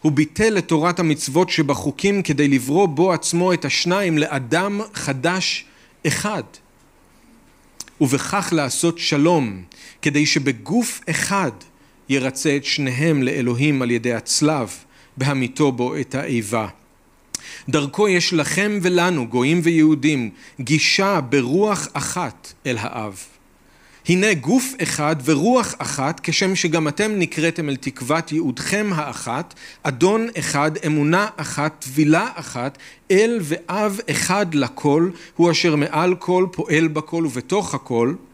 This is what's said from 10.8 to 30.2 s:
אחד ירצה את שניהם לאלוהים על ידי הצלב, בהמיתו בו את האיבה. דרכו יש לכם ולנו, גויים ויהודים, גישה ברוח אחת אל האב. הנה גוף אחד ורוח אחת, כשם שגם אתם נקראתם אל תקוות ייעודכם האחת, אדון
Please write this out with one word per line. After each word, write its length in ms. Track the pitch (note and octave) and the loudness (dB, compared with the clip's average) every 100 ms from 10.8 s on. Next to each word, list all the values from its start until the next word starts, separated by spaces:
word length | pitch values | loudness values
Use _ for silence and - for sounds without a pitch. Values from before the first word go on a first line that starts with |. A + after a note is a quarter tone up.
| A#3 - - | -2 -6 -6
אחד 400 | D#3+ - G3 D#3+ A2+ - _ _ _ _ | -4 0 0 -2 -6 -20 _ _ _ _
ירצה 480 | C3+ C3 C3 D#3+ C#3 | 0 0 -2 0 0
את 80 | |
שניהם 580 | C3+ - C3+ B2 D#3+ D3+ | -2 -2 -2 0 2 2
לאלוהים 600 | B2 - B2 A#2+ D3+ C#3 | 0 0 -2 0 2 2
על 80 | B2 | 0
ידי 240 | A#2+ A#2+ | 0 0
הצלב, 560 | A2+ - - D3+ D3+ G#2+ - - _ - - | -4 -2 0 2 0 -4 -10 -20 _ -20 -4
בהמיתו 560 | C3 C#3 B2+ - D3 | -2 0 -2 2 0
בו 240 | B2 B2 D#3 | 2 -2 -2
את 180 | B2+ | -6
האיבה. 540 | C3 - A#2+ G#2 A2+ G#2 - _ _ _ _ _ - - - - | -6 -2 -4 -2 -4 -4 -10 _ _ _ _ _ -16 -16 -14 -2
דרכו 400 | D3+ C#3+ D#3+ G#3 | 0 0 0 2
יש 240 | F3+ E3+ | 2 2
לכם 460 | E3 C#3 - G#3 G#3 | 0 0 0 0 0
ולנו, 460 | F3+ F3 F3 E3 A#2 | 2 2 2 0 0
גויים 320 | A#2+ C3 E3+ | 0 2 2
ויהודים, 680 | E3 E3 D#3 D#3 D3 C#3+ A2+ - - - | 4 4 4 4 2 0 -2 -8 -20 -12
גישה 600 | C3 D3+ - - G3 F#3 | 0 2 2 2 2 0
ברוח 680 | B2+ C#3 A#2+ D#3+ G#3+ G3 - | 2 0 2 2 2 0 -4
אחת 600 | D3 C#3 F3+ D3+ - - - C3+ | -8 -6 -6 -6 -8 -20 -12 -6
אל 100 | A2+ | -4
האב. 400 | G#2+ A#2 G#2+ F#2+ - _ _ _ _ _ _ - - | -6 -8 -10 -12 -20 _ _ _ _ _ _ -12 0
הנה 260 | F3+ G#3 | 2 4
גוף 400 | F3+ B2 B3+ B3+ - | 2 2 2 0 -4
אחד 340 | F3 - D3+ D#3+ | -4 -2 -2 0
ורוח 500 | B2+ D3 F#3+ B3+ G3+ - | 2 2 4 2 0 -6
אחת, 420 | C3+ - C3+ E3 | -8 -4 -4 -4
כשם 320 | - D#3 F#3+ | -4 0 0
שגם 340 | F#3+ F3+ D#3+ D#3 | 0 0 0 -2
אתם 240 | D3 G#3+ G#3 | -2 -2 0
נקראתם 500 | E3 - E3 D#3+ D3+ | -2 0 -2 -2 -4
אל 80 | C3+ | -4
תקוות 560 | C3+ - A#2+ D#3 D#3+ | -6 -10 -2 -2 0
ייעודכם 580 | D3+ D3 A#2+ - G3 G#3+ | -2 -2 -4 -4 -2 -2
האחת, 600 | E3 D3 A#2 - B2 F3 - - - | -2 -4 -8 -6 -6 -8 -16 -20 -8
אדון 460 | D#3+ B2+ F3+ A3 | -6 2 2 2